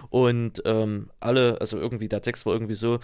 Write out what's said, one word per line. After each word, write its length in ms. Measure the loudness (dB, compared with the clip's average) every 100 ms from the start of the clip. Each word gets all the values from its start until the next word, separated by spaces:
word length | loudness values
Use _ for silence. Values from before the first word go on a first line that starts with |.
| -2
Und, 520 | 2 4 4 -2 -4
ähm, 460 | 0 0 0 -2 -8 -8
alle, 400 | 0 4 4 2
also 180 | -2 -4
irgendwie 300 | -4 -4 -4
der 140 | -4
Text 240 | -4 -4 -2
war 60 |
irgendwie 200 | -2 -2
so, 240 | -2 0 0